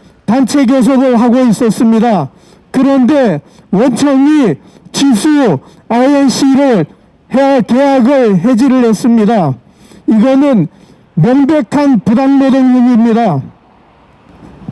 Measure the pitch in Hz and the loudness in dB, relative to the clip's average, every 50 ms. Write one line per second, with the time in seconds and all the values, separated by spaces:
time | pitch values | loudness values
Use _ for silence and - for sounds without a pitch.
0 | - - _ _ _ - 214 269 269 208 - 285 277 214 277 269 233 220 277 240 | -20 -20 _ _ _ -4 -2 -2 -2 0 0 0 0 0 0 0 2 0 0 0
1 | 269 262 247 220 240 247 226 262 254 247 202 - 247 226 - - 254 226 226 226 | 0 0 0 0 0 0 0 0 0 0 0 0 -2 -2 -2 0 0 0 0 0
2 | 214 240 220 180 143 131 - _ _ - - - _ _ - 262 277 277 277 277 | 0 0 -2 -2 -4 -6 -10 _ _ -20 -20 -20 _ _ -4 -2 -2 0 0 0
3 | 254 220 311 285 262 214 165 143 - - _ - - _ - 185 240 285 240 - | 0 0 0 0 0 -2 -2 -4 -8 -14 _ -20 -12 _ -2 0 0 0 -2 -2
4 | 277 285 277 269 277 294 311 302 269 202 143 - - - - - - - - - | -2 0 0 2 2 2 2 0 0 -2 -2 -6 -10 -20 -20 -20 -20 -14 -8 -2
5 | 277 277 254 202 - 311 302 294 277 220 156 131 - - - _ _ - 220 240 | 0 0 0 0 0 0 0 0 0 0 -2 -4 -6 -12 -20 _ _ -6 -2 -2
6 | 254 269 285 277 277 269 190 - 285 269 269 254 285 269 240 190 151 - - _ | 0 0 0 0 0 0 0 0 0 0 2 2 2 0 0 0 -2 -4 -8 _
7 | _ _ _ _ _ - 208 247 277 277 277 262 202 - 226 254 277 277 269 262 | _ _ _ _ _ -6 -2 -2 0 0 0 0 -2 0 0 0 0 0 0 0
8 | 226 240 294 269 254 220 196 175 160 240 262 208 269 277 254 262 240 226 220 - | 0 2 2 2 0 0 0 0 0 0 0 0 2 2 2 2 0 0 0 0
9 | - 247 233 233 214 196 240 214 170 143 131 - - _ _ _ - - - - | 0 0 0 0 0 0 0 0 -2 -2 -4 -6 -10 _ _ _ -20 -20 -20 -12
10 | - - 220 220 202 262 269 269 285 285 269 208 151 - - - - - - _ | -6 -2 0 0 2 2 2 2 2 2 0 0 -2 -4 -6 -14 -20 -20 -20 _
11 | _ _ - - 156 226 254 285 277 254 320 302 247 - - 277 294 277 269 202 | _ _ -4 -2 0 2 2 2 2 0 0 -2 -2 -2 -2 -2 0 0 0 0
12 | - 190 233 - 269 269 277 269 277 269 247 269 262 262 247 254 240 254 247 214 | 0 0 -2 0 0 0 0 0 2 0 0 0 2 2 2 2 2 2 2 0
13 | 226 240 220 233 233 202 151 135 - - - _ _ _ _ _ _ _ _ _ | 0 0 0 0 -2 -2 -4 -4 -8 -10 -16 _ _ _ _ _ _ _ _ _
14 | _ _ _ _ _ - - - - - - - - - | _ _ _ _ _ -20 -20 -20 -20 -20 -20 -20 -18 -10